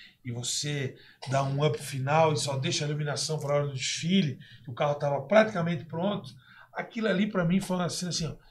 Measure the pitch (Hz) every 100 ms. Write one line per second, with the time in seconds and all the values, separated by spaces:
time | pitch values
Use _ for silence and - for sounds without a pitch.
0 | - _ 123 117 123 - 147 143 123 -
1 | - _ - 135 139 139 151 - - 135
2 | 135 156 160 151 - 127 165 - 147 151
3 | 147 131 - 151 139 147 143 131 - -
4 | 160 190 156 117 - - - 117 147 147
5 | 143 139 - 214 214 180 165 170 - 165
6 | 196 202 - - - - - - - 233
7 | 214 185 214 196 165 185 185 180 175 -
8 | 180 156 156 - -